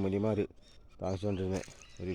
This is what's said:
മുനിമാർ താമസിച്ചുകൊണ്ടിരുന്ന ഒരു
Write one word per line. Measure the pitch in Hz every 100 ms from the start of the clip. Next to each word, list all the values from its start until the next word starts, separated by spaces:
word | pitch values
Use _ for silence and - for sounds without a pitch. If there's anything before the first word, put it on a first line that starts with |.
മുനിമാർ | 98 98 107 104 98 - - - - -
താമസിച്ചുകൊണ്ടിരുന്ന | 90 95 104 95 92 95 - - - -
ഒരു | 92